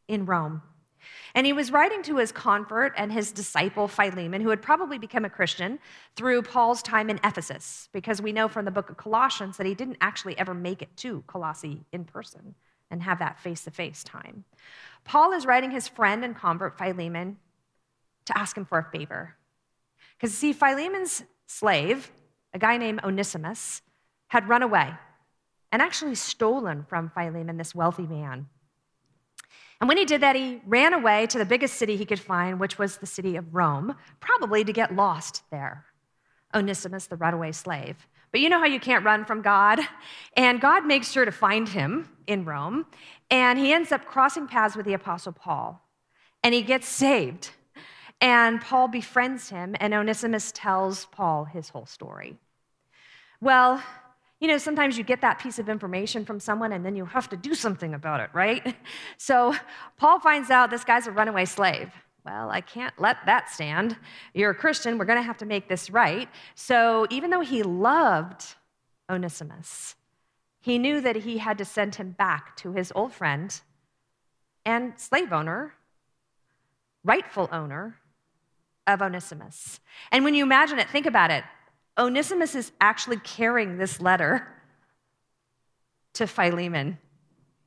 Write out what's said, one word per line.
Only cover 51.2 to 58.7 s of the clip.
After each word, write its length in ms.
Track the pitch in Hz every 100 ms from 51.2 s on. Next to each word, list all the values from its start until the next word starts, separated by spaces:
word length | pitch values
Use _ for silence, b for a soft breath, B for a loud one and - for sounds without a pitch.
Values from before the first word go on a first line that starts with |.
| 185 156
his 240 | 151 165 156
whole 180 | 131 -
story. 520 | - - 50 57 - _ _ _ _ _ b b b b b
Well, 420 | 247 262 254 262 B B B _ _ _
you 80 | 320
know, 100 | 294
sometimes 400 | 302 302 285 233
you 60 |
get 160 | 208 254
that 160 | 247 -
piece 200 | 262 233
of 100 | 208
information 560 | 214 196 185 208 233
from 140 | 208 208
someone, 320 | 208 214 226
and 120 | 196
then 120 | 180 196
you 100 | 180
have 220 | 254 247
to 60 | 185
do 180 | 226
something 400 | 311 226 190 165
about 260 | 147 156 147
it, 100 | 107
right? 440 | 165 190 180 254